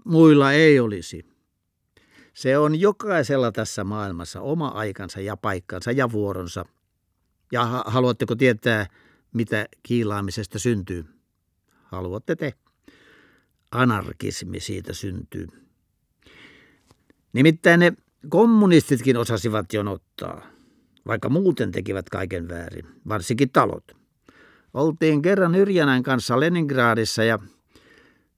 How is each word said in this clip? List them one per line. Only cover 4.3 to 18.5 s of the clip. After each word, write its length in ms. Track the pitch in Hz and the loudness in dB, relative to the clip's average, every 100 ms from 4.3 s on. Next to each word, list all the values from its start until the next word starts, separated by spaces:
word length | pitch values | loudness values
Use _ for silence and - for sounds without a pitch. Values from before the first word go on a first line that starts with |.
| 90 | -10
oma 260 | 107 165 139 | -6 -4 -6
aikansa 540 | 104 107 95 98 - | -6 -8 -8 -12 -10
ja 160 | 98 101 | -10 -8
paikkansa 540 | 107 92 - 92 120 | -6 -8 -8 -10 -4
ja 200 | 131 123 | -2 -2
vuoronsa. 540 | 107 101 92 87 95 85 _ _ _ _ _ _ _ _ | -2 -4 -6 -10 -12 -14 _ _ _ _ _ _ _ _
Ja 140 | 123 117 | -2 -2
ha-, 180 | 123 113 | -2 -2
haluatteko 480 | 127 123 117 110 117 | 0 0 0 -4 2
tietää, 500 | 131 113 123 110 98 _ _ _ _ | 2 2 0 -2 -4 _ _ _ _
mitä 320 | 117 110 107 107 - | -6 -4 -4 -6 -12
kiilaamisesta 760 | - 120 107 104 98 110 101 107 | -4 -2 -2 -4 -6 -8 -10 -6
syntyy? 460 | 123 107 90 87 80 _ _ _ _ _ _ _ _ | -2 -2 -4 -10 -12 _ _ _ _ _ _ _ _
Haluatte 480 | 90 92 104 - 165 | -12 -10 -8 -8 -6
te. 180 | 147 - _ _ _ _ _ _ _ _ _ _ _ | -6 -10 _ _ _ _ _ _ _ _ _ _ _
Anarkismi 880 | 120 127 104 - - 101 - 92 92 | 0 2 0 -4 -8 -8 -8 -10 -12
siitä 340 | 98 95 95 | -10 -10 -10
syntyy. 540 | 92 101 95 - 90 85 - _ _ _ _ _ _ _ - - _ _ _ _ _ _ _ _ | -10 -10 -10 -12 -14 -14 -18 _ _ _ _ _ _ _ -20 -20 _ _ _ _ _ _ _ _
Nimittäin 460 | 120 151 160 170 170 | 2 4 4 6 6
ne 140 | 175 - _ _ 147 | 6 2 _ _ -2
kommunistitkin 880 | 170 233 | 2 4